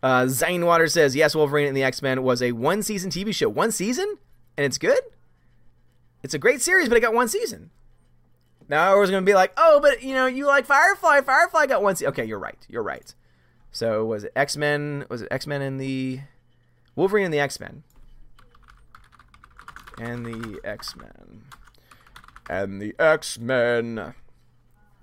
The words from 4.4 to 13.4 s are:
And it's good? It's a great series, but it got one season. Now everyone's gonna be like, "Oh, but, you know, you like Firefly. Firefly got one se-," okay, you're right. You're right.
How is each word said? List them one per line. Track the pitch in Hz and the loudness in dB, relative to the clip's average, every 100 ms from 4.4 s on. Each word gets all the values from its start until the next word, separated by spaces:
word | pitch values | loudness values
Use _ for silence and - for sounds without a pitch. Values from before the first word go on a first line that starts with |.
| _ - | _ -4
And | |
it's | 143 135 | -2 -2
good? | 165 359 508 _ _ _ _ _ - _ _ _ _ _ | 0 0 -2 _ _ _ _ _ -20 _ _ _ _ _
It's | 165 156 | -8 -2
a | |
great | 170 269 | 0 0
series, | - 381 277 | 2 2 4
but | 233 | 2
it | |
got | 226 226 | 2 2
one | 240 | 0
season. | 403 453 - 156 _ - _ _ _ _ _ _ _ _ | -2 -6 -10 -18 _ -20 _ _ _ _ _ _ _ _
Now | 147 180 | 0 4
everyone's | 196 196 | 6 4
gonna | 190 190 | 2 4
be | |
like, | 196 190 - | 4 4 4
"Oh, | 330 294 | 6 8
but, | 294 240 | 6 2
you | 254 | -4
know, | 262 254 | -2 0
you | 254 285 | 0 2
like | 277 - | 2 4
Firefly. | 277 349 403 339 285 | 4 4 2 4 4
Firefly | 269 269 339 330 285 | 4 2 2 2 2
got | 233 | 2
one | 202 185 | 0 0
se-," | - | -4
okay, | 135 110 | -4 -6
you're | 107 | -6
right. | 67 - - | -10 -14 -12
You're | 113 | -8
right. | 101 64 - - _ _ | -8 -8 -14 -20 _ _